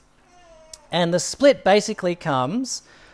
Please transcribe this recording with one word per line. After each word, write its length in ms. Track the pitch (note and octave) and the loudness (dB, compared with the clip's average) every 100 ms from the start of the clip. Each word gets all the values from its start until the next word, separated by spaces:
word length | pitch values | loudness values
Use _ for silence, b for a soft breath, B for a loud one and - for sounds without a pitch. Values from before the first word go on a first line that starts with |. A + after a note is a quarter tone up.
| _ _ _ _ - - - - _ | _ _ _ _ -20 -20 -20 -20 _
And 220 | E3 E3+ | -2 0
the 80 | F3 | 0
split 420 | - - C#4 - | -4 2 2 4
basically 520 | F#3+ G#3 G#3 G#3+ F3+ | 2 2 2 -4 -6
comes, 680 | F3 D#3+ C3 B2+ A#3 B3+ - B B B | -4 -2 -2 -2 -4 -6 -10 B B B